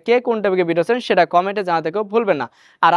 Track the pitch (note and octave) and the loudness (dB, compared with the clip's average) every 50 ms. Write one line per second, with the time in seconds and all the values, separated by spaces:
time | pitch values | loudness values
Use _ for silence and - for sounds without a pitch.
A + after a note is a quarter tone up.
0 | - - A#3 B3 A#3+ B3 A#3 A3 G3 G#3 F#3 F#3 F3+ E3 E3 E3+ E3 - A#3 B3 | 0 0 0 0 0 -2 -4 -2 -2 -2 0 0 0 0 0 -2 0 -2 -2 -4
1 | A#3+ - A3 F3+ E3+ D#3+ - F3 F#3 G3 G3+ G#3+ G3 F3+ E3+ E3 D#3 E3 E3 G#3 | -2 0 2 2 2 2 2 0 0 0 -4 -6 -4 -2 -2 -2 -2 -4 -4 -4
2 | G#3+ G3 G3+ A#3 A#3 G3 F3 C#3+ B2 - _ _ _ _ _ - - E3+ E3+ | -6 -2 -2 -2 0 0 0 -2 -2 -8 _ _ _ _ _ 0 2 4 4